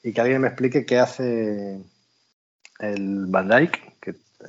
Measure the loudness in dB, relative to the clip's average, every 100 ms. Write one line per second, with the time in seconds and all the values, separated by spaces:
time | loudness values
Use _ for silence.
0 | -4 0 2 2 0 0 0 0 2 4
1 | 4 0 -2 -2 -2 -4 -6 -10 -16 _
2 | _ _ _ _ _ _ -20 -10 -6 -4
3 | -4 -4 -2 -2 4 4 4 -2 -12 _
4 | -14 -14 _ _